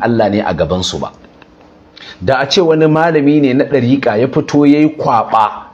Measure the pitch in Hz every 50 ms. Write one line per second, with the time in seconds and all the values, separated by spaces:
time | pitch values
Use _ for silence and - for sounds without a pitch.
0 | - 117 120 113 110 101 101 104 - - 92 78 85 76 92 92 90 - - 76
1 | 67 - - - - - _ - - _ _ _ - - - - _ _ _ -
2 | - - - - 92 92 131 127 139 139 - 202 180 160 160 156 160 156 151 156
3 | 160 170 165 151 139 143 147 151 143 135 123 135 147 - 143 135 120 120 135 139
4 | - 117 107 107 120 131 - 156 151 - - 147 147 143 143 147 151 151 151 -
5 | - - 123 110 113 - - 113 107 104 - - - -